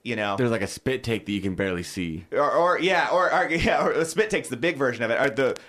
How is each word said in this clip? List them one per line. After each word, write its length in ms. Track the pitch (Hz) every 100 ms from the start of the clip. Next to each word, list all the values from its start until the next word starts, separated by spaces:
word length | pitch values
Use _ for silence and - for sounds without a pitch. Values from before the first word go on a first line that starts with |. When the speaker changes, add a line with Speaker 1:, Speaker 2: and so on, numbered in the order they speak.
Speaker 1:
you 100 | -
know, 220 | 113 104 98
Speaker 2:
There's, 160 | 123
like, 100 | 113
a 60 | 95
spit 340 | - - 131
take 240 | 117 110 98
that 60 |
you 80 | 101
can 160 | 95 90
barely 260 | 98 87
see. 440 | 87 - 87 80 90
Speaker 1:
Or, 180 | 117 143
or, 300 | 131 170 170
yeah, 300 | 165 180 139
or, 220 | 170 180
or, 140 | 170 165
<laughs> 20 |
yeah, 340 | 165 220 156
or 60 | 160
a 140 | 139
spit 260 | 160 - 214
take's 180 | - -
the 80 | 123
big 200 | 160 151
version 260 | 135 120
of 80 | 113
it. 100 | 117
Or 100 | 139
the, 260 | 139 131 -